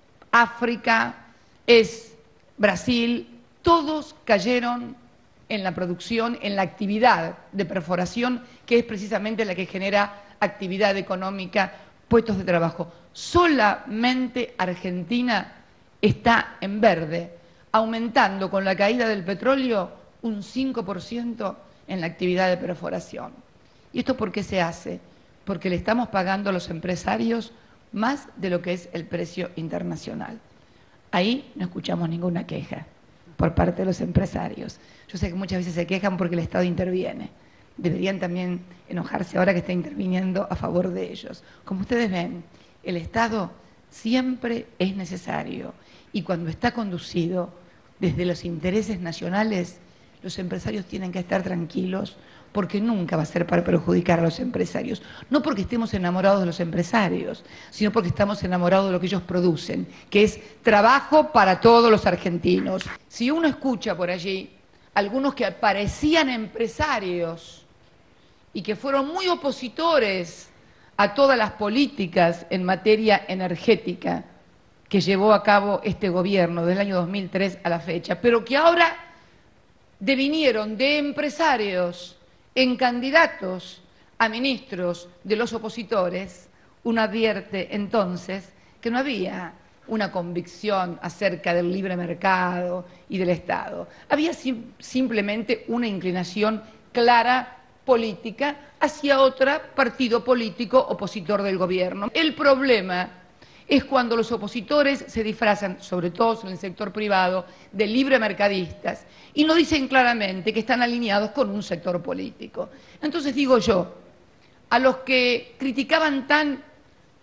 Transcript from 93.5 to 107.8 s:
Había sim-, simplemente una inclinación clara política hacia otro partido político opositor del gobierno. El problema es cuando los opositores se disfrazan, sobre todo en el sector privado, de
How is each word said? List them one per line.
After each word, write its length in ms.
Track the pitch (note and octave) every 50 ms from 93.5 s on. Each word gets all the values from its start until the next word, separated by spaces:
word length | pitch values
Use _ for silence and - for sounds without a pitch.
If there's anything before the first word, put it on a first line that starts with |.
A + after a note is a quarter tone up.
| - - - - - F3 F3 - - - - -
Había 240 | D4+ D4 D4+ E4+ -
sim-, 400 | - - B3+ B3+ A3 A#3 - - -
simplemente 840 | - - - B3+ C4 A#3+ A3+ G#3 G3+ G3+ G#3 A3+ A3 A3 A#3+ A3+ - -
una 180 | A3+ A#3+ A#3+ A3+
inclinación 720 | G3+ F#3 D#3+ F#3 F3+ F#3 F3+ F3+ - G#3+ G#3 G#3+ A3 G#3 - - - - _ _
clara 640 | - B3 A#3 A#3+ A#3+ A#3 A3+ A#3+ B3 B3+ B3 - - - - _ _ _ _
política 720 | - B3+ A#3 A3+ A3 G3 - - A3+ G3+ - C4+ C#4+ D4 D4 - - - -
hacia 400 | - D4 D4 - - C#4+ C#4 C4+
otro 300 | C4+ C4 C4 - C4 C4 C#4+ D#4 - - -
partido 500 | - C4+ A#3+ - - C4 A#3 A3+ A#3+ A#3
político 520 | B3+ C4 B3 A3+ A3 F3 - A#3+ F#3 - C4
opositor 640 | - - G#3 - G3+ F3 - - E3 D#3 G#3 G3+
del 160 | G3 G3+ F#3+ F#3
gobierno. 540 | F#3 F3 F#3 F#3 F3+ F3+ - - G3+ A3 -
El 220 | D#4+ E4 D#4 -
problema 880 | - D4+ C#4+ C#4 C4 C4+ C4+ A#3+ G#3+ F3+ F#3+ F3+ F3+ F3+ - - - - _ _ _ - - - - - -
es 160 | C#4+ C4+ C#4
cuando 320 | - C4+ C4 B3 A#3 A#3
los 160 | A#3 A3 A3+
opositores 760 | A#3+ G#3+ G3+ G3+ - A#3+ F#3+ - D4 D4 C#4+ C#4 C#4 - - -
se 160 | - A3+ A3
disfrazan, 580 | G#3+ G#3+ - A#3 G#3 G#3 G3 G3+ F#3+ F#3 -
sobre 300 | - - F#3 F3+ E3+ F3+
todo 280 | E3+ - A#3 A3+ A3+ A3 -
en 60 | F#3+
el 80 | F#3 F3
sector 320 | - G3 F3 - G#3+ G3+ F#3
privado, 540 | G#3+ G#3+ G#3 G3+ F#3 F#3 F3+ F#3 F#3 F3+ - - - - -
de 160 | - F#3+